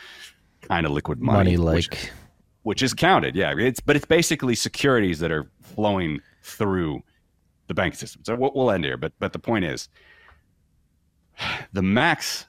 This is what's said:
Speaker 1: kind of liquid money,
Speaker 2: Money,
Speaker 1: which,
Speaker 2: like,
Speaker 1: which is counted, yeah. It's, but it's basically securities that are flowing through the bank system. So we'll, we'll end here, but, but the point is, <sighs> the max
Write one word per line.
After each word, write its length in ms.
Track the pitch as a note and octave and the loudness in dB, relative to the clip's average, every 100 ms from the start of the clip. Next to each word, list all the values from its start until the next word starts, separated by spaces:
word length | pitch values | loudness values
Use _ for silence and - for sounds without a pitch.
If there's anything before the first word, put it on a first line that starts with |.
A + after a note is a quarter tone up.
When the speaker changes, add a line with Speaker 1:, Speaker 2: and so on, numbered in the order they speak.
| - - - - _ _ | -20 -20 -20 -20 _ _
Speaker 1:
kind 240 | - E2+ D#2 | -4 -2 0
of 60 | |
liquid 280 | C#2+ - B1+ | -2 -4 -4
money, 380 | B1+ G2+ F#2 F2 | 2 4 4 4
Speaker 2:
Money, 180 | E2 E2 | 2 0
Speaker 1:
which, 140 | - | -2
Speaker 2:
like, 220 | - - - - _ _ _ | -8 -12 -16 -20 _ _ _
Speaker 1:
which 220 | G#3+ - | -6 -2
is 100 | C3 | -2
counted, 420 | - E3+ E3 C#2+ E2+ | 2 4 4 2 0
yeah. 200 | D#2+ C#2+ | 0 0
It's, 220 | B2 - | 0 0
but 160 | - C#3+ | 2 2
it's 100 | - | 4
basically 480 | E3 E3 D#3+ B2+ | 2 4 0 0
securities 640 | A2+ - - C#3 B2 F#2+ D#2+ | -2 -2 0 2 4 2 0
that 120 | E2 | -2
are 180 | D#2 C#2+ _ | -2 -4 _
flowing 600 | - - G#2 G2 E2 D2 - _ | -14 -2 0 2 -2 -4 -10 _
through 580 | - - G#2 F#2 D#2+ B1+ - _ _ _ _ _ - | -14 -4 -2 0 -2 -4 -10 _ _ _ _ _ -6
the 60 | |
bank 220 | F2+ F2+ - | -2 -2 -4
system. 260 | - - | -12 -10
So 120 | - A#2+ | -6 -2
we'll, 160 | C3+ | 0
we'll 160 | C3+ B2+ | 2 2
end 140 | F#2+ | 2
here, 140 | C#2+ B1+ | -2 -4
but, 160 | D2+ - | -6 -6
but 160 | G2 | -8
the 60 | - | -6
point 260 | - A2+ E2 | -2 0 -2
is, 240 | B1 - _ _ - - _ _ _ _ _ _ _ _ _ _ - | -4 -12 _ _ -20 -20 _ _ _ _ _ _ _ _ _ _ -10
<sighs> 340 | - - - | -8 -8 -6
the 80 | F#2+ | -2
max 640 | F#2 A2 E3 D3+ - - | 2 4 4 0 -4 -8